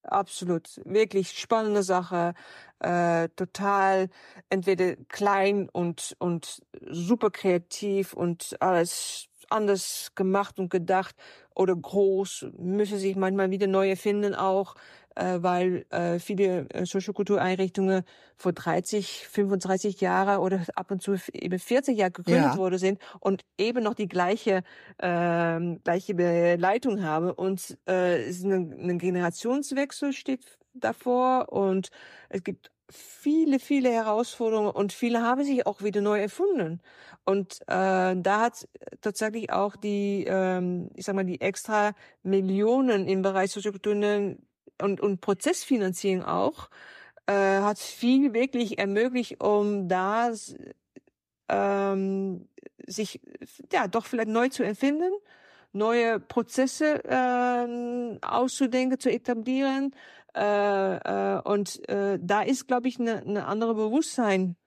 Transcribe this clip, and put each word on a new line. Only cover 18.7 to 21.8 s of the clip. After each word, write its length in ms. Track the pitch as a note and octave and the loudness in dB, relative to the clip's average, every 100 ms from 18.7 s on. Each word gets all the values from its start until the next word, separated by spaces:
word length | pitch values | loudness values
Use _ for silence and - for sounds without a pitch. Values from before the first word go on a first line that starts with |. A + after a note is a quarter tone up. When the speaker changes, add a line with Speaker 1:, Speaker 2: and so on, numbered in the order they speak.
| D#3+ F3+ G#3 F#3+ - - | -2 -2 -4 -4 -12 -6
Speaker 1:
fünfunddreißig 720 | - G3+ G3 F#3 F#3+ G#3 F#3+ | 0 2 0 0 0 0 -2
Jahre 380 | F#3 F3+ G3 G3 | 0 2 2 2
oder 220 | F#3 F#3+ E3+ - | 2 0 -2 -6
ab 140 | F3+ | -4
und 100 | F#3+ | -6
zu 100 | - | -2
f-, 160 | F#3+ - | -4 -4
eben 300 | - F3+ F3+ | -8 -4 -6
vierzig 380 | - B3 | 0 0